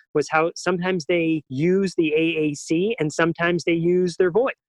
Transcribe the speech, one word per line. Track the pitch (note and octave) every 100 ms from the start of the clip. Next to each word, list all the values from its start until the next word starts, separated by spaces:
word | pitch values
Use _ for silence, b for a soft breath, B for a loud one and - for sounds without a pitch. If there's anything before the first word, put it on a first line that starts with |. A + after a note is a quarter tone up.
| b
was | D3+ C#3
how | D#3 E3 -
sometimes | F3+ F#3 F3+ F#3+ D3
they | F3 D#3+ D#3+ -
use | C3 E3+ F#3+ G3 -
the | D#3
A | D3+ E3 D#3+
A | D#3 D3
C | - E3 G3+ A#3
and | D#3
sometimes | - E3 E3 E3+ F3
they | F3
use | E3+ E3+ F3+ F3+ E3
their | F#3
voice. | F3+ B3+ -